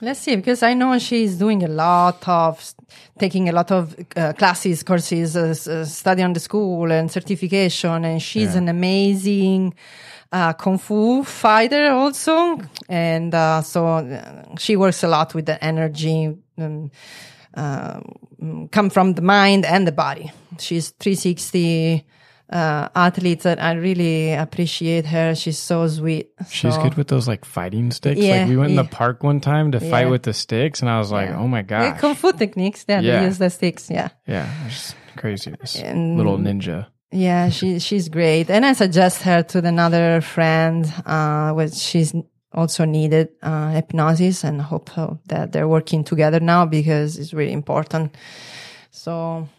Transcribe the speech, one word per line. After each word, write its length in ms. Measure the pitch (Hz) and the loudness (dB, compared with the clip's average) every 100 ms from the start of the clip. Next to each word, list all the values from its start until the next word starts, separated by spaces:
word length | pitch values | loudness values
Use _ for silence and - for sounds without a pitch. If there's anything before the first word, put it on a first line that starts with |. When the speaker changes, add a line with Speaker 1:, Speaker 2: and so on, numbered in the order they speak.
Speaker 1:
Let's 160 | 226 269 | -10 -8
see, 160 | - 214 | -4 -2
because 280 | 190 247 | 0 0
I 100 | 233 | 2
know 240 | 247 254 247 | 2 2 0
she's 400 | - 233 214 175 | 0 0 0 0
doing 260 | 208 208 | 0 0
a 40 | 170 | 0
lot 600 | 156 165 175 175 180 - | 0 2 4 4 0 0
of, 460 | 175 165 160 - - _ - - - | 2 2 -2 -10 -20 _ -20 -18 -4
taking 300 | 190 185 180 | -2 0 0
a 20 | |
lot 200 | 170 175 | 0 2
of, 240 | 190 160 175 175 - | 0 -2 -8 -10 -4
uh, 180 | 160 | -2
classes, 480 | 151 196 175 196 165 | 2 2 2 -2 -2
courses, 540 | - 180 165 170 170 170 | 0 -2 0 -2 -2 0
uh, 120 | 165 | -2
s-, 180 | 160 - | -2 -6
uh, 180 | 160 156 | -6 -6
study 380 | - 196 185 | -4 0 2
on 100 | 180 | 2
the 60 | 170 | -2
school 520 | - 208 202 175 165 | -4 -2 -2 -2 0
and 200 | 160 160 | 2 0
certification. 920 | 185 - 190 185 190 185 - 175 165 | -4 -4 -4 -2 0 0 0 -2 -2
And 160 | 165 165 | -2 -4
she's 320 | - 220 208 | -4 -2 0
Speaker 2:
Yeah. 40 | 180 | 0
Speaker 1:
an 80 | 175 | 0
amazing, 1080 | 170 180 196 196 196 196 202 190 190 185 - - - - - - | 0 2 2 2 2 0 2 2 2 0 -4 -16 -20 -20 -20 -6
uh, 220 | 180 165 | -2 0
Kung 260 | 160 196 190 | 0 -2 -2
Fu 440 | - 214 220 262 | 0 0 2 2
fighter 680 | 277 - 233 214 233 285 294 | -2 0 4 6 4 4 2
also. 680 | 262 285 277 - 320 349 320 170 - - | 4 2 0 0 2 2 -2 -8 -16 -6
And, 440 | 175 165 160 170 165 | -2 0 0 0 2
uh, 260 | 160 160 | 2 2
so, 240 | 151 175 165 | 0 0 0
uh, 580 | 160 127 131 - 69 - 165 | 0 -2 -10 -14 -18 -18 -8
she 180 | - 208 | 0 2
works 280 | 190 175 | 2 2
a 40 | 180 | 2
lot 260 | 156 160 165 | 2 0 -2
with 100 | 156 | -4
the 180 | 156 | -4
energy, 720 | 156 160 160 151 156 160 156 156 _ - | -2 -2 -2 -2 -2 0 -2 -6 _ -10
um, 320 | 156 151 147 - - - - - _ - | -8 -8 -12 -14 -20 -20 -20 -20 _ -8
uh, 440 | 143 135 - - - - - - | -6 -6 -8 -12 -16 -20 -20 -12
mm, 300 | 160 160 156 | -10 -10 -4
come 180 | 208 190 | 0 2
from 240 | 190 190 | 4 2
the 80 | 180 | 4
mind 440 | 175 202 196 196 156 | 4 6 6 6 4
and 220 | 185 175 | 2 2
the 40 | |
body. 400 | 147 139 147 156 - - 170 | 0 -2 -4 -12 -18 -20 -12
She's 320 | - 170 156 - | -6 -4 -4 -4
three 160 | 208 190 | -2 0
sixty, 880 | 185 175 - 185 170 165 160 160 - _ _ _ - | -2 -4 -2 0 2 2 2 0 -2 _ _ _ -8
uh, 400 | 175 156 151 - 185 | -2 -2 -2 -2 2
athlete 480 | 175 175 180 165 | 2 2 0 0
that 180 | 180 170 | 0 0
I 100 | 165 165 | 0 -2
really 580 | 180 180 170 160 160 | -2 0 0 0 0
appreciate 720 | 151 156 - 170 - 165 165 151 | -2 -4 -4 -4 -2 -2 -2 0
her. 300 | 165 165 160 | 0 0 0
She's 220 | 170 156 | -4 -6
so 300 | - 170 165 | -2 0 0
sweet. 440 | 156 160 156 - - 190 | -2 -2 -4 -6 -12 -12
Speaker 2:
She's 260 | - 156 156 | -2 0 2
Speaker 1:
So 80 | |
Speaker 2:
good 120 | 156 151 | 0 0
with 120 | 139 | 0
those, 180 | 135 120 | 0 0
like, 200 | 104 - | -4 -6
fighting 460 | - 87 107 120 | -8 -6 -4 -4
sticks. 280 | 120 143 143 | -2 -2 2
Speaker 1:
Yeah, 200 | 202 190 | 4 4
Speaker 2:
Like, 80 | 185 | 4
we 80 | 127 | 2
went 140 | 147 | 4
in 40 | 185 | 2
the 80 | |
Speaker 1:
yeah. 60 | 156 | 0
Speaker 2:
park 320 | - 120 123 | 0 -2 0
one 160 | 143 143 | 0 0
time 320 | 139 151 151 | 2 2 2
to 80 | 123 | 0
fight 260 | 165 123 127 | 2 2 4
Speaker 1:
Yeah. 40 | |
Speaker 2:
with 120 | 127 | 2
the 100 | - | -2
sticks, 480 | 104 - 113 151 - | -6 -4 -2 -2 -2
and 80 | 123 | -2
I 80 | 113 | 0
was 120 | 101 | 0
like, 160 | 104 95 | -2 -2
Speaker 1:
Yeah. 100 | - | -2
Speaker 2:
"Oh 80 | 120 | -2
my 120 | 120 | -2
Speaker 1:
Yeah, 320 | 101 104 240 | -2 0 0
Speaker 2:
gosh." 80 | 156 | 0
Speaker 1:
Kung 120 | 294 285 | -2 2
Fu 180 | 370 | 0
techniques. 500 | - 208 185 190 - - | 0 -2 -2 -4 -4 -2
Yeah, 100 | 202 | 0
Speaker 2:
Yeah. 200 | 113 123 | 4 4
Speaker 1:
they 40 | 190 | 2
use 100 | 190 | 2
the 120 | 185 | -2
sticks. 400 | - 175 - - | 0 -4 -4 -6
Yeah. 200 | 165 - - - | -6 -6 -8 -8
Speaker 2:
Yeah, 200 | 98 69 147 127 | -6 -6 -8 -10
it's 260 | 131 - - - - | -10 -12 -16 -20 -10
crazy. 360 | 110 98 - - | -8 -8 -10 -14
This 160 | - - | -12 -10
Speaker 1:
And 380 | - - 165 170 | -6 -4 -2 0
Speaker 2:
little 200 | 104 98 | 0 0
ninja. 500 | 101 101 95 82 107 _ _ | 0 -2 -4 -8 -10 _ _
Speaker 1:
Yeah, 340 | 185 185 175 175 | -2 0 2 0
she, 300 | - 185 175 | 0 -2 -4
she's 300 | - 208 165 | -2 -2 -2
great. 400 | 156 165 160 165 | 0 2 2 2
And 160 | 202 277 | 4 4
I 80 | |
suggest 500 | 170 190 170 185 - | 4 2 4 4 4
her 200 | 185 175 | 2 2
to 160 | 170 180 170 | 2 0 0
another 540 | 170 170 170 170 165 | 2 4 4 4 2
friend, 720 | 156 - 160 160 165 165 156 165 - | 0 0 2 4 2 0 -2 -4 -4
uh, 480 | 156 151 151 151 | -2 0 0 0
which 200 | 156 156 - | 0 -2 -4
she's 380 | - 170 151 165 - _ _ | -2 0 2 -2 -8 _ _
also 300 | - 165 - | -2 -2 0
needed, 460 | 160 156 156 160 160 _ | 0 2 2 2 0 _
uh, 280 | 160 156 151 | -6 -4 -2
hypnosis, 720 | 160 160 165 156 165 180 185 | -2 -2 0 2 4 2 0
and 180 | 147 147 | -2 -4
hope, 300 | 147 160 - - | -4 -6 -8 -8
uh, 180 | 160 156 - | -6 -8 -8
that 260 | 160 170 | -6 -4
they're 160 | 160 156 | -2 2
working 340 | 160 160 160 | 0 0 -2
together 380 | 147 160 151 160 | -2 2 4 4
now 240 | 165 175 170 | 4 4 4
because 520 | 156 151 151 151 160 | 2 2 0 0 -6
it's 160 | 147 | -8
really 200 | 156 139 | -4 -4
important. 600 | 143 147 156 156 - 156 - - - - - - - _ | -4 -2 -4 -2 -4 -4 -8 -20 -20 -20 -20 -20 -20 _
So, 560 | - - 170 165 165 156 | -16 -10 -8 -6 -8 -10